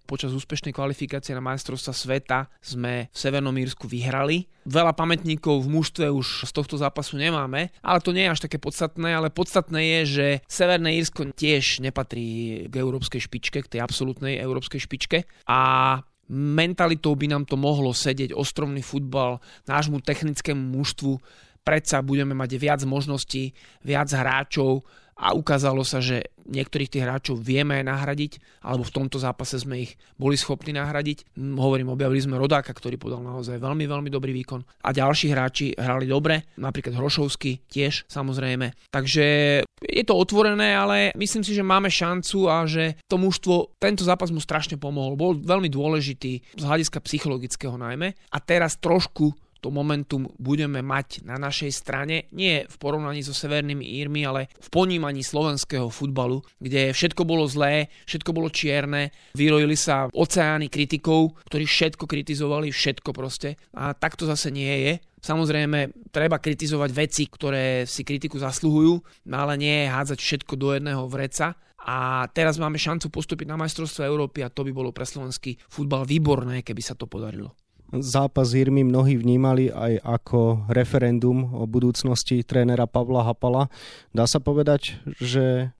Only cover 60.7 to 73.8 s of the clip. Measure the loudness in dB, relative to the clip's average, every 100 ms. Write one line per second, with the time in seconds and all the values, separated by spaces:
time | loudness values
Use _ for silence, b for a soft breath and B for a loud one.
60.7 | -2 0 0 4 6 6 0 b -4 0
61.7 | 2 2 -2 -6 -6 -4 -4 -2 -2 -2
62.7 | -2 -2 -2 -6 -6 -8 -6 -8 -10 b
63.7 | -8 -6 -2 -4 -2 -4 -2 -4 -4 -2
64.7 | 0 0 -2 -6 _ -4 0 2 2 2
65.7 | 0 -2 -6 -6 0 0 0 -2 -2 -2
66.7 | 0 0 0 -2 -2 -4 -4 -4 -2 0
67.7 | -2 -2 -6 -6 -6 -4 -6 -4 0 2
68.7 | 6 6 4 -2 _ -8 -4 -2 0 2
69.7 | 2 2 0 -2 -4 -2 -4 -4 -4 0
70.7 | 0 -2 -4 -4 -6 -4 -2 -4 -4 _
71.7 | -12 -6 -2 0 0 -2 2 2 2 -2
72.7 | -2 -2 -2 -4 -6 -6 -6 -6 -4 -4
73.7 | -4